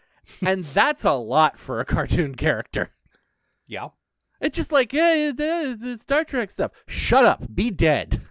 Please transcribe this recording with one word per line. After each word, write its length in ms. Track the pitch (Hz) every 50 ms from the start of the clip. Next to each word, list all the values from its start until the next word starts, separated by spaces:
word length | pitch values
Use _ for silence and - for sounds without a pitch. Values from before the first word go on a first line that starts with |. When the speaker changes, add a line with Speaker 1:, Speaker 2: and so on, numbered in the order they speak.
| _ _
Speaker 1:
<laughs> 320 | _ _ _ - - -
Speaker 2:
And 240 | - 190 190 190 175
that's 400 | 147 135 180 220 285 294 - -
a 80 | 196 151
lot 460 | 131 117 107 123 151 156 151 - -
for 220 | - - 127 113
a 40 | 117
cartoon 500 | - - 165 147 127 - - 165 139 135
character. 580 | 117 - 156 131 107 113 _ - - 92 - _ _ _ _ _ _ _ _ _ _ _ _ _ _ _
Speaker 1:
Yeah. 220 | - 113 95 98 151 - _ _ _ _ _ _ _ _ - -
Speaker 2:
It's 140 | 311 -
just 160 | - 320 - 311
like, 180 | 285 254 220 -
"Yeah, 180 | 285 330 339 330
yeah, 180 | 311 302 302 269
the, 440 | 247 294 311 330 339 320 269 247 208
the 200 | 226 247 247 220
Star 260 | - - 269 294 330
Trek 240 | - - 262 226 185
stuff." 200 | - - 190 214 - _ _ -
Shut 380 | - - - - 233 262 262
up. 280 | 214 139 - - - 110
Be 160 | 107 214 247
dead. 520 | 202 - - 160 147 117 85 - - - - -